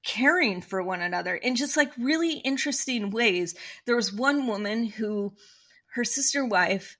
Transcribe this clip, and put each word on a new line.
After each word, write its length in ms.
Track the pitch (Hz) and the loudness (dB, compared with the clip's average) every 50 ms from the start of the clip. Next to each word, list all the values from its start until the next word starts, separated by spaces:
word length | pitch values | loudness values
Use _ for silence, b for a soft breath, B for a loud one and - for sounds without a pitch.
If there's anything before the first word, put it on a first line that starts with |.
| - | -8
caring 560 | - - 208 247 277 339 359 330 226 190 180 | -6 -4 2 4 4 6 6 4 2 0 -2
for 200 | 180 - 196 190 | -6 -4 -4 -2
one 200 | 180 185 185 175 | -2 -2 -2 -2
another 340 | 175 175 180 175 175 180 - | -2 -2 -2 -2 -2 -2 -4
in 220 | - - 254 254 | -2 -2 -2 0
just, 180 | 233 285 - - | 0 -2 -2 2
like, 160 | 311 285 285 - | 2 0 0 0
really 400 | 247 233 262 311 320 339 330 311 | -4 0 0 2 2 2 0 -2
interesting 760 | - - 262 269 262 - 294 269 - - - 254 233 208 202 | -2 -2 -2 -2 0 -2 -2 -2 -4 -4 -2 -2 -2 -2 -2
ways." 440 | 196 226 240 220 185 180 180 170 - B B B B B B | 0 2 2 4 4 2 0 -2 -6 B B B B B B
There 100 | - 240 | 0 2
was 180 | 240 220 202 196 | 2 2 -2 -4
one 340 | 208 247 269 285 285 269 | 0 2 2 2 2 2
woman 380 | 240 214 196 208 202 214 226 233 | 0 -2 -2 -2 -2 -2 -2 -2
who, 480 | 220 208 220 226 208 214 208 202 202 202 b b b b b b b b b b _ - | -4 -4 -4 -4 -2 -2 -2 -4 -4 -6 b b b b b b b b b b _ -6
her 120 | 247 240 | -4 -4
sister 400 | - - 285 269 - - 285 269 | -2 -2 0 0 0 0 0 0
wife 520 | 247 208 180 180 - 196 190 - - - | 2 4 4 4 4 2 -2 -4 -10 -20